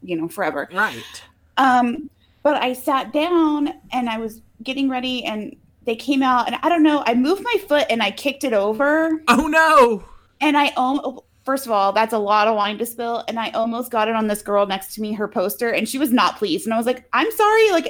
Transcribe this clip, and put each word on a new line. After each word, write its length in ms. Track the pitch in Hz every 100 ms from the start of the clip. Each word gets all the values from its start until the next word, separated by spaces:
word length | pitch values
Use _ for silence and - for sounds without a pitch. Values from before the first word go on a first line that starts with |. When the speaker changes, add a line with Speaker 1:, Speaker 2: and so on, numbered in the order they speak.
Speaker 1:
you 120 | 185 170
know, 120 | 165
forever. 420 | - 165 143 -
Speaker 2:
Right. 320 | 180 208 117 - - - _ _ -
Speaker 1:
Um, 520 | 262 247 240 269 - _ _ _
but 120 | 285 285
I 120 | 254
sat 380 | 254 - 269 220
down 640 | 302 320 349 311 294 285 339 -
and 180 | 247 240
I 80 | 220
was 220 | 226 226 _ -
getting 280 | 226 262 269
ready 340 | 254 254 254
and 320 | 220 214 208 - _ _ -
they 100 | 233
came 260 | 247 277
out 260 | 262 247 233
and 100 | 240
I 80 | 320
don't 140 | 339
know, 200 | 311 294 226
I 100 | 240
moved 260 | 262 392
my 120 | 466 453 -
foot 200 | 294 294
and 140 | 233
I 80 | 208
kicked 320 | 202 285 277
it 100 | 269
over. 680 | 220 202 220 285 311 320 320 -
Speaker 2:
Oh 200 | 240 311
no! 560 | 320 320 311 240 208 - - _ -
Speaker 1:
And 140 | 302 294
I 140 | 285 -
al-, 480 | 254 277 - - - _ -
first 200 | 269 262
of 60 |
all, 220 | 208 196
that's 200 | 202 220
a 40 | 226
lot 280 | 202 214 214
of 80 | 214
wine 220 | 202 208
to 60 | 233
spill, 380 | - 233 233 -
and 120 | 226
I 100 | 226
almost 380 | 226 226 233 240
got 160 | 233 220
it 80 | 226
on 120 | 214
this 140 | 208
girl 240 | - 202 202
next 260 | 190 - -
to 60 |
me, 120 | 214
her 140 | 214 208
poster, 420 | 226 196 208 233
and 180 | 175 220
she 100 | 269
was 140 | 277
not 260 | 233 180 -
pleased. 280 | 208 160 220
And 80 |
I 40 | 226
was 80 | 233
like, 200 | 247 -
"I'm 180 | 247 370
sorry, 400 | 440 415 440 440
like, 160 | 349 -